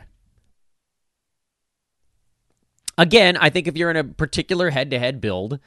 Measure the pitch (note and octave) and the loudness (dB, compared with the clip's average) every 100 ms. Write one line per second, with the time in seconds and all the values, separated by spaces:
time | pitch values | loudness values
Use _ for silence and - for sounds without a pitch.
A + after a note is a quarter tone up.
0 | - _ _ _ _ _ _ _ _ _ | -14 _ _ _ _ _ _ _ _ _
1 | _ _ _ _ _ _ _ _ _ _ | _ _ _ _ _ _ _ _ _ _
2 | _ _ _ _ _ _ _ _ - - | _ _ _ _ _ _ _ _ -10 2
3 | E3+ A3+ F#3+ F3 D#3 D#3 E3+ D3+ E3+ D#3+ | 4 6 4 4 2 2 -4 -4 -2 -2
4 | C#3+ - D#3 - D#3+ F3 F3 C#3 C3 B2+ | -4 -6 -6 -4 -4 -2 -2 -2 -2 -2
5 | B2 C3+ G#2+ F#2 G2+ C#3 | -4 -4 -4 -4 -6 -8